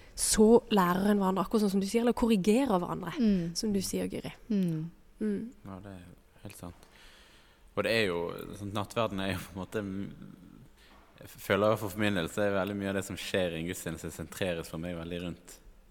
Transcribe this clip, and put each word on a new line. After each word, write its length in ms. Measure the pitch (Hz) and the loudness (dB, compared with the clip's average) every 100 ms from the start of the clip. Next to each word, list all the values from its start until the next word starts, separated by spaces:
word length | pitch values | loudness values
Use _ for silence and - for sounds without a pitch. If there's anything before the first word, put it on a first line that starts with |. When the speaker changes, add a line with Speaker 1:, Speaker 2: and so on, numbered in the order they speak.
| - - | -16 -4
Speaker 1:
så 460 | - - 214 240 - | 0 6 8 8 6
lærer 400 | 202 175 180 202 | 2 4 4 4
en 80 | 208 | 4
hverandre, 260 | 190 190 | 4 0
akkurat 160 | - 220 | 0 2
sånn 80 | 208 | 2
som 100 | 196 | 2
du 60 | 190 | 2
sier, 140 | 233 | 2
eller 120 | 240 | 2
korrigerer 640 | - 226 214 190 233 269 180 | 2 4 4 4 4 4 2
hverandre, 320 | 170 165 170 330 | 0 -6 -6 2
Speaker 2:
Mm. 360 | 220 190 170 170 | 2 4 0 -2
Speaker 1:
som 140 | 220 | -2
du 80 | 196 | -2
sier, 260 | 185 190 185 | -2 -4 -4
Gyri. 240 | - - - - | -6 -10 -14 -2
Speaker 2:
Mm. 400 | 208 175 160 165 - - - | 0 2 0 -6 -12 -20 -6
Speaker 1:
Mm. 300 | 214 202 226 - 98 | -4 -4 -8 -14 -14
Speaker 3:
Ja, 120 | 95 | -14
det 140 | 101 | -14
er 60 | 92 | -16
jo 400 | 90 - _ - | -18 -20 _ -18
helt 140 | 101 - | -18 -14
sant. 300 | 87 - - - - - - - - _ - - | -14 -16 -20 -20 -20 -20 -20 -20 -20 _ -10 -4
Og 80 | |
det 80 | 95 | 2
er 140 | 113 101 | 2 2
jo, 260 | 85 85 92 82 92 | 0 -2 -6 -10 -10
sånn, 160 | 101 | -6
nattverden 480 | 104 98 117 110 98 | -4 -4 -2 -2 -2
er 120 | 98 | -2
jo 40 | 92 | -4
på 140 | - | -6
en 140 | 95 90 | -10 -6
måte, 400 | 110 98 98 98 - 50 - - - - - - - - - | -6 -4 -6 -8 -12 -18 -20 -20 -20 -20 -20 -20 -20 -20 -20
jeg 80 | - | -20
føler 380 | - - 98 107 | -14 2 4 4
i 40 | |
hvert 100 | 110 | 2
fall 100 | 104 | -2
for 80 | 98 | 0
min 120 | 104 | 0
del, 140 | 95 80 | 2 -2
så 140 | - | 0
er 100 | 101 | 0
veldig 240 | 98 95 101 | 2 -2 -2
mye 120 | 98 | -2
av 60 | |
det 100 | 98 | -2
som 120 | - 90 | -4 -8
skjer 380 | - 101 90 82 | -2 0 0 -2
i 40 | |
en 60 | 85 | -6
gudstjeneste, 420 | 90 85 82 82 | -6 -8 -8 -10
sentreres 560 | - 78 - 95 85 80 | -10 -12 -4 -4 -4 -8
for 100 | 82 | -8
meg 180 | 87 85 | -8 -8
veldig 240 | 85 87 | -8 -6
rundt, 340 | 87 - - - - - - | -8 -10 -16 -20 -20 -20 -12